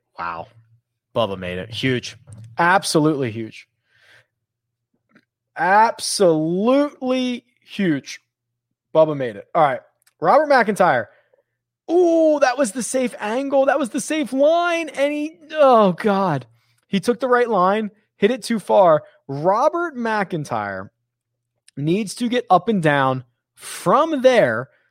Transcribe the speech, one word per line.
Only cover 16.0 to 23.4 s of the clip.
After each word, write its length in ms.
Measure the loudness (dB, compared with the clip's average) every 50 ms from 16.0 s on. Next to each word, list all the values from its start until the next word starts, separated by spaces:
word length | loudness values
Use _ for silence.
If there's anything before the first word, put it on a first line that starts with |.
| -2 -2 0 0 0 0 -2 -4 -6 _ _ _ _ _ _ _ _ _
He 120 | -4 -4
took 200 | -2 -2 -4 -2
the 100 | 0 0
right 200 | 2 2 2 2
line, 400 | 0 2 2 2 2 0 -2 -6 _ _ _ _ _ -2
hit 120 | 0 0
it 140 | 0 0 -4
too 160 | -4 -4 -4
far. 440 | -2 2 4 6 6 6 6 4 0 -4 _ _ _ -12
Robert 680 | -8 -4 0 0 0 2 2 0 0 0 -4 -4 -6
McIntyre 960 | -6 -6 -4 -2 -2 -4 -4 -6 -8 -6 -6 -6 -6 -6 -6 -8 -10 -12 -14 _ _ _ _ _ _ _ _ _ _ _ _ _ _ _ _ -12
needs 400 | -8 -4 -2 -2 -2 -4 -6 -8
to 140 | -6 -6 -4
get 160 | -2 -2 0 2
up 200 | 2 2 2 0
and 140 | -2 0 2
down 400 | 2 2 2 2 0 0 -4 -6 _ _ _